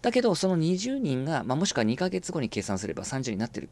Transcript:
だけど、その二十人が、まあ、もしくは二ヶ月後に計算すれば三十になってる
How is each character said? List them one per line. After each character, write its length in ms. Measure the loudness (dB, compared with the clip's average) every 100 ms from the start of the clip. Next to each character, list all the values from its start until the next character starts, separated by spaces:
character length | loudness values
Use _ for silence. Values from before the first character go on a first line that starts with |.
だ 120 | 2
け 80 | 2
ど、 140 | 4 4
そ 120 | 2
の 80 | 4
二 220 | 2 2
十 220 | 0 -2
人 260 | 0 0 0
が、 180 | -2
ま 120 | 0 0
あ、 20 |
も 80 | 2
し 80 |
く 60 | 2
は 40 |
二 140 | 2 2
ヶ 100 | 0
月 240 | -2 -4
後 80 | -2
に 80 | -2
計 140 | -4
算 180 | -2 -4
す 80 | -4
れ 60 |
ば 100 | -6
三 200 | -6 -4
十 80 | -4
に 40 | -2
な 100 | -4
っ 20 |
て 100 | -6
る 80 | -12